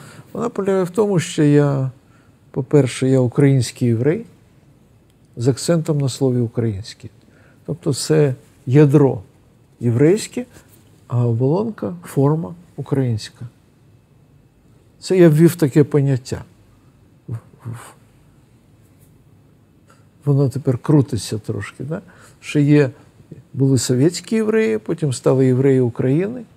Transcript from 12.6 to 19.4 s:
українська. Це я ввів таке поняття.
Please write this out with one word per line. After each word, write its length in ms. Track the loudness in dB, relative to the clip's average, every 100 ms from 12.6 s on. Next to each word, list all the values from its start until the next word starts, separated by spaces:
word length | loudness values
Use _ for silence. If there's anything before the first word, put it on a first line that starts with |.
| -20 -14
українська. 720 | -6 -4 -2 -4 -8 -18 -20 _ _ _ _ _ _ _ _ _ _ _ _ _ _ _
Це 180 | -2 6
я 100 | 6
ввів 280 | 6 4 4
таке 280 | 0 2
поняття. 600 | 2 0 0 -2 -6 -12 -14 _ _ _ _ _ _ _ -16 -16 -16 _ -16 -16 -18 -20 _ _ _ _ _ _ _ _ _ _ _ _ _ _